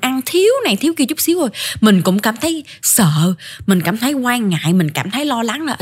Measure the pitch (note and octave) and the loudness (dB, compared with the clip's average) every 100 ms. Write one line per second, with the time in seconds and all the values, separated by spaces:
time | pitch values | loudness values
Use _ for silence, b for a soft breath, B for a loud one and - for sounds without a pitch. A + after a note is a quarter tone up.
0 | B3+ C4 B3+ E4+ G4+ C5+ A4 G3 D4+ E4 | -2 -4 -2 2 4 2 0 0 0 0
1 | B3+ D#4 - F4 C4+ B B B G#3+ F#3+ | -2 -2 -2 0 -2 B B B 4 4
2 | E3+ F#3+ A3 A3 D#4+ D#4+ B B - - | 4 0 0 -2 -4 -4 B B 0 4
3 | F3+ D3+ E3+ F3+ B B - F#3 E3 G#3+ | 4 4 2 0 B B 0 0 0 -2
4 | B3+ D4 B3 B3 G#3+ E3 D#3 F#3 D#3 D3 | -2 -2 0 0 0 0 2 2 2 -2
5 | F#3 A#3 D4 A#3+ A3+ B3 D#4 - | -4 -4 -4 -2 -4 -4 -6 -6